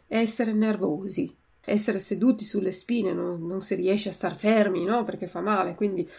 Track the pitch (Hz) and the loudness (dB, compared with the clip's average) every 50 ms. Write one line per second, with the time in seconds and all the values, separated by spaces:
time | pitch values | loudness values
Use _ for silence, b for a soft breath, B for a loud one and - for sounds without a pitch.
0 | B B 220 226 233 220 - - 233 220 214 214 220 220 208 180 185 - 151 - | B B 0 0 0 0 0 -2 -2 0 2 2 2 2 2 0 0 -2 -2 -2
1 | 190 196 - - - - - _ _ _ _ _ - - 208 208 - 233 196 190 | -4 -6 -4 -4 -4 -4 -6 _ _ _ _ _ -2 0 0 0 2 0 -2 -2
2 | - - 208 175 220 254 233 214 - - - 208 190 185 190 - - - 240 233 | -2 -4 -2 2 4 4 4 2 0 -4 -4 -2 -2 -2 -4 -6 -4 -2 0 0
3 | 196 185 175 175 175 180 175 170 165 170 190 190 190 - 202 175 180 185 196 208 | 0 0 0 -2 -2 -4 -4 -4 -6 -6 -6 -6 -4 -4 -2 0 2 2 2 2
4 | - 202 170 - - 175 160 - - 214 226 220 208 202 185 170 170 196 226 240 | 0 -2 -6 -4 -4 -6 -4 0 2 4 6 6 6 4 2 0 0 0 0 0
5 | 214 202 - - 180 175 - 170 185 208 208 190 180 175 170 - 214 202 190 175 | 0 -2 -6 -8 -8 -8 -6 -4 0 2 2 2 2 0 0 0 0 0 0 0
6 | 165 B B | -4 B B